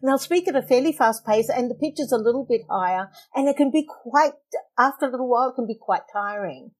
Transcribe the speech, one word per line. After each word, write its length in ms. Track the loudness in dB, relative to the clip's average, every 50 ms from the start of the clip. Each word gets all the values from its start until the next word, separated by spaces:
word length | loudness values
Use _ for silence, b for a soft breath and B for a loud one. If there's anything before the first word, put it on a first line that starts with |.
And 80 | 2 2
they'll 100 | 0 0
speak 300 | 0 0 0 0 0 2
at 80 | -2
a 60 | -2
fairly 300 | 2 4 2 4 4 2
fast 320 | 0 2 2 2 2 0 _
pace, 220 | 0 2 2 2 0
and 220 | 0 -2 -2 -4
the 40 | -4
pitch 240 | -4 -4 -4 -4 -6
is 140 | -4 -2
a 60 | 0 0
little 260 | 2 0 0 0 -2
bit 180 | -2 -2 -2 -2 -4
higher, 400 | -4 -2 -2 -2 -2 -4 -6 -8 B B B B B
and 140 | -2 0 0
it 80 | 2
can 140 | 2 0 2
be 160 | 2 0 -2 -2
quite, 440 | -12 -18 -16 0 2 2 2 2 0 -6 _ _ -10 -10 -10 _ _ 2
after 280 | 2 2 2 -2 -4
a 40 | -4
little 180 | -4 -4 -2 0
while, 220 | 2 2 2 0
it 40 | -2
can 120 | -4 -6
be 120 | -6 -6 -10
quite 220 | -4 -4 -4 -4 -4 _
tiring. 600 | -8 -6 -6 -6 -6 -6 -8 -8 -10 -12 -18 -20 _